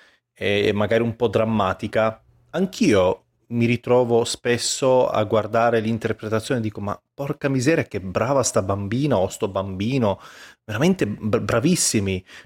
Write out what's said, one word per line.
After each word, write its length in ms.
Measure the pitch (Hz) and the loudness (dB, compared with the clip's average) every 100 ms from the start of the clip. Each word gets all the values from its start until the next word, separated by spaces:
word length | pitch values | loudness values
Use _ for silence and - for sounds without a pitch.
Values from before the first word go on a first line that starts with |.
| _ _ _ | _ _ _
e, 340 | _ 101 101 104 | _ 0 2 2
e 40 | |
magari 300 | 101 104 113 | 0 2 2
un 120 | 117 | 0
po' 140 | 107 120 | 0 0
drammatica, 920 | 104 110 110 95 95 107 113 110 110 _ _ _ | 0 0 2 0 -2 -4 0 0 -2 _ _ _
anch'io 680 | 160 190 - 202 101 92 - _ _ _ | -4 -4 0 2 4 4 0 _ _ _
mi 200 | 120 117 | 0 0
ritrovo 580 | 120 - 123 123 117 | 0 2 2 4 2
spesso 840 | 117 - 123 120 - - 135 127 123 | 0 -4 -2 -2 -2 -2 2 2 2
a 160 | - | 0
guardare 560 | 107 110 104 113 117 113 | 0 0 0 0 2 2
l'interpretazione 800 | 110 113 113 107 110 107 - 131 | 0 -2 -4 -6 -4 -4 -2 -4
e 20 | |
dico: 180 | 110 107 | -4 -6
"Ma 180 | 101 - _ | -8 -8 _
porca 360 | - 139 147 143 | -10 -8 -6 -2
miseria, 340 | 135 123 160 | 0 2 0
che 160 | 127 104 | -2 -6
brava 420 | 92 92 113 139 | -6 -2 0 2
sta 200 | 117 117 | 2 0
bambina 560 | 98 98 101 117 147 110 | -2 -4 -2 -2 0 2
o 100 | 98 | 0
sto 200 | - 107 | -2 -4
bambino, 720 | 98 98 92 107 135 110 95 - - - - | -4 -6 -4 -2 0 0 0 -8 -20 -20 -20
veramente 420 | - 107 160 185 123 | -12 0 0 2 -2
bra-, 340 | 104 110 113 | -4 -2 -2
bravissimi, 840 | 104 117 135 180 - 113 98 92 - - | 0 0 2 2 0 0 0 -2 -6 -18